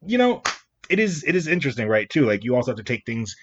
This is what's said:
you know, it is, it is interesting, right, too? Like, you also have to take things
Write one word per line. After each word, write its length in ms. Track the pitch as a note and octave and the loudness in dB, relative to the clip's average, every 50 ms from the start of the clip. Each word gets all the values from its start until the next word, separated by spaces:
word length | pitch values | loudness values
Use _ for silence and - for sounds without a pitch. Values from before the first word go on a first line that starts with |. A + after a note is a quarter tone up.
| D#3+ | -8
you 140 | F#3 A#3 | -2 0
know, 240 | B3 B3 B3 A#3+ - - - - - _ _ _ _ _ - | 2 2 2 2 0 -4 -6 -6 -6 _ _ _ _ _ -2
it 80 | F3+ F#3+ | 0 2
is, 240 | A3 G#3 E3+ D3+ - | 2 0 0 -4 -2
it 120 | C#3 E3+ | 0 0
is 120 | F#3 D#3+ | 0 2
interesting, 400 | D#3 E3+ F3+ C#3+ C#3 A2+ A#2 A2+ | 0 0 0 0 -2 -2 -2 0
right, 220 | G#2+ A2 G#2+ G#2 - | 2 2 2 0 2
too? 160 | - D#3+ C#3 | 2 2 4
Like, 180 | A2 G#2 G2+ G#2+ | 4 2 0 0
you 120 | A#2+ B2 | 0 0
also 160 | B2 A#2 B2+ | 0 0 0
have 60 | A#2 | -4
to 60 | A2+ G#2+ | -6 -4
take 220 | - B2 A2 - | -6 -6 -6 -6
things 300 | - A#2 A2+ A2 G2 - - | -8 -6 -6 -6 -8 -10 -16